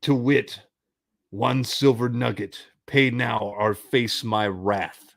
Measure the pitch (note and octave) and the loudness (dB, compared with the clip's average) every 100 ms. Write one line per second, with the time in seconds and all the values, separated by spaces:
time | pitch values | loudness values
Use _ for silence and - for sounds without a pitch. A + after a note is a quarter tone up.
0 | - C#3 A#2+ C#3 G#2+ - _ _ _ _ | 0 0 4 2 0 -8 _ _ _ _
1 | _ _ _ G2 A#2 B2+ B2 - C#3 A#2+ | _ _ _ -4 0 0 -2 2 2 2
2 | B2 A#2+ A#2+ A2+ G2 - - _ - C#3+ | 0 -2 -4 -4 -8 -10 -20 _ -2 2
3 | C3+ A#2+ A#2+ A2+ G#2 G2+ G#2+ G#2 - C#3 | 2 2 -2 -2 -4 0 0 0 0 0
4 | A#2 - A#2 G#2+ G#2+ F#2+ F#2 G2+ E2+ - | 0 -4 -2 0 0 -2 -2 0 -2 -10
5 | - | -20